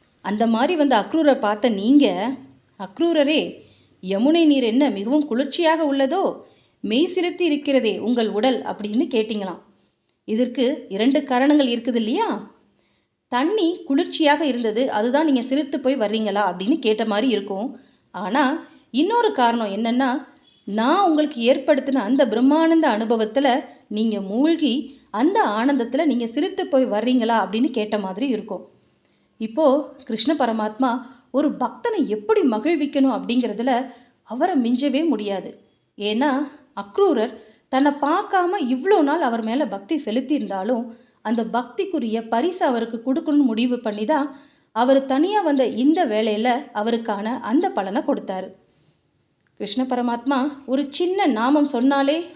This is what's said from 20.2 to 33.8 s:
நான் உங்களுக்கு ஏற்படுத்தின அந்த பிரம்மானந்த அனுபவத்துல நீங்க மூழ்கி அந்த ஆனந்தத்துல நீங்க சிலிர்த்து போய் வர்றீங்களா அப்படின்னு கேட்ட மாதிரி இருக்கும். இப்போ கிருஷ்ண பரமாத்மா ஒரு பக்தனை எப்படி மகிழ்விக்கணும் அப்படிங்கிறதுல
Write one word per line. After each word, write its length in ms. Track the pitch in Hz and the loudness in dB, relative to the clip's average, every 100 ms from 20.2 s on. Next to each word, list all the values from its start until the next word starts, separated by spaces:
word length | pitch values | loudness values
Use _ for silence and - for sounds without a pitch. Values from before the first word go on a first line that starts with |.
| - _ _ _ | -8 _ _ _
நான் 460 | - 202 233 349 392 | -8 -2 0 2 2
உங்களுக்கு 440 | 302 302 233 233 | 2 0 0 2
ஏற்படுத்தின 420 | 277 277 294 269 269 | 2 4 0 2 -2
அந்த 300 | 208 269 262 | 0 2 2
பிரம்மானந்த 600 | 214 254 302 330 330 302 | 4 4 4 4 4 4
அனுபவத்துல 760 | 214 220 233 220 240 277 247 - - - | 2 0 0 0 0 2 0 -2 -16 -10
நீங்க 340 | 208 226 208 | -4 -2 -2
மூழ்கி 760 | 190 214 302 330 294 247 - - _ | -4 0 2 2 0 -2 -6 -14 _
அந்த 320 | 202 294 403 | 0 2 2
ஆனந்தத்துல 640 | 339 208 254 277 233 269 330 | 2 2 2 2 0 0 0
நீங்க 200 | 240 233 | 0 -2
சிலிர்த்து 380 | 233 339 - | -2 -4 -4
போய் 220 | 359 269 247 | 0 2 2
வர்றீங்களா 640 | 202 240 254 220 226 190 | 0 0 2 2 0 0
அப்படின்னு 240 | 220 247 | 0 0
கேட்ட 280 | - 208 214 | -2 -2 -2
மாதிரி 280 | 190 185 277 | -4 -4 -4
இருக்கும். 400 | 214 - 180 - _ _ _ _ _ _ - | -4 -6 -12 -14 _ _ _ _ _ _ -12
இப்போ 560 | 220 233 311 277 285 - - | -8 0 2 2 -2 -12 -8
கிருஷ்ண 280 | 220 - | -4 -2
பரமாத்மா 680 | 320 240 220 214 214 262 247 - - _ | 0 0 -2 -4 -2 -2 -2 -8 -20 _
ஒரு 180 | 254 302 202 | -2 -2 -2
பக்தனை 460 | 240 - 480 440 214 | -6 -4 -4 -2 -2
எப்படி 360 | 214 208 440 | -2 0 2
மகிழ்விக்கணும் 680 | 311 214 294 339 285 285 269 | 2 0 0 0 0 0 2
அப்படிங்கிறதுல 800 | 220 185 240 233 202 247 247 | 0 -2 -2 -2 -2 -2 -2